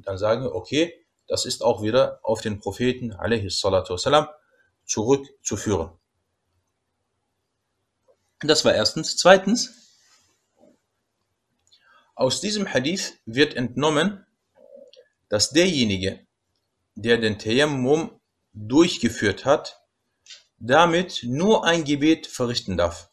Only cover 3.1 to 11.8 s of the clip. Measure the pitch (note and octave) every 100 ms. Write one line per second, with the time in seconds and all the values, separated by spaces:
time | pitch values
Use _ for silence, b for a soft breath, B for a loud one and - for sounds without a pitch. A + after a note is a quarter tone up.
3.1 | F#2+ G2 A#2 G2 - G2 F#2+ F2+ F2+ -
4.1 | D3 D#3 - b b b b - - A2
5.1 | C#3 - _ - A2+ - F#2+ D#2+ - _
6.1 | _ _ _ _ _ _ _ _ _ _
7.1 | _ _ _ _ _ _ _ _ _ _
8.1 | _ _ - D3 D3+ - - B2+ - D#3
9.1 | - F3 F#3+ F#3+ A#3+ - - _ _ _
10.1 | _ _ _ _ _ _ _ _ _ _
11.1 | _ _ _ _ _ _ b